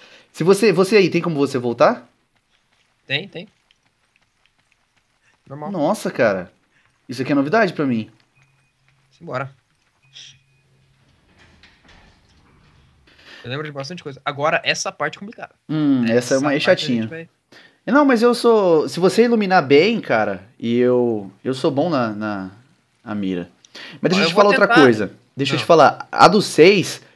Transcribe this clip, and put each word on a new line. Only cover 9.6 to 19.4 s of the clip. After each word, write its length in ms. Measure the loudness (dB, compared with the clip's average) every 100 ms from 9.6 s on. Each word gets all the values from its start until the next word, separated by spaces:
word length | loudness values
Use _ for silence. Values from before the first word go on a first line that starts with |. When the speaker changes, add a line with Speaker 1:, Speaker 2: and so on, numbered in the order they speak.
| _ _ _ _ _ -20 -20 _ _ _ _ _ _ _ _ _ _ _ _ _ _ _ _ -20 _ _ _ _ _ _ _ _ _ _ _ _ -20 -20
Speaker 2:
Eu 60 | -14
lembro 160 | -12 -12
de 60 |
bastante 320 | -14 -14 -14
coisa. 180 | -16 -12
Agora, 380 | -10 -4 -2 -2
essa 280 | -2 -4 -6
parte 260 | -8 -10 -10
é 20 |
complicada. 340 | -20 -20 -20 _ -6
Speaker 1:
Hum, 360 | -2 0 0
essa 80 | 2
é 40 | 0
Speaker 2:
Essa 200 | 0 -2
Speaker 1:
uma 140 | -2
Speaker 2:
parte 180 | -2 0
a 40 | 0
gente 60 |
Speaker 1:
chatinha. 260 | 0 -4 -6
Speaker 2:
vai 200 | -12 -18 _ _ -20 _ _ -2
Speaker 1:
Não, 180 | 0 2
mas 160 | 2
eu 140 | 2 2
sou, 520 | 2 2 2 2 0
se 120 | 0
você 240 | 0 2
iluminar 420 | 2 2